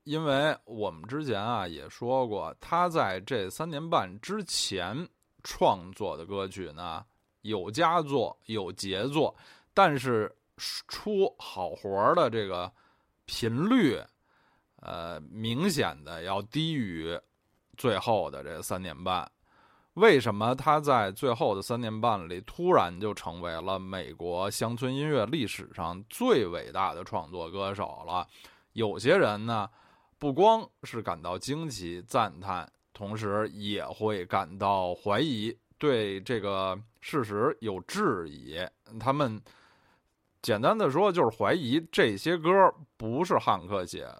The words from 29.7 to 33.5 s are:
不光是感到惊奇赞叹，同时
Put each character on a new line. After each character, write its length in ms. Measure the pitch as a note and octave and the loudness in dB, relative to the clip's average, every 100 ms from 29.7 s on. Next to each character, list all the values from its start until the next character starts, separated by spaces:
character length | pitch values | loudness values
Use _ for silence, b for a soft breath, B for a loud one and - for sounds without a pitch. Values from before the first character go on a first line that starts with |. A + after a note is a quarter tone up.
| b b b b _ | b b b b _
不 140 | D3 | -2
光 360 | C3+ G#3 A3+ G3 _ | 6 6 6 0 _
是 180 | - A#2+ | -12 -6
感 220 | G2 E2+ | -4 -4
到 160 | E2+ F#2 | -4 -6
惊 320 | A#2+ D3 E3 | -4 -6 -6
奇 320 | G#2+ F2 F2 G#2+ | -8 -8 -8 -2
赞 320 | C3+ A2 E2 | 0 0 -2
叹， 280 | G2 F2+ D#2 _ _ | -6 -6 -8 _ _
同 240 | - G2+ A2 | -12 -8 -4
时 320 | G#2+ G2+ A2 | 0 0 -2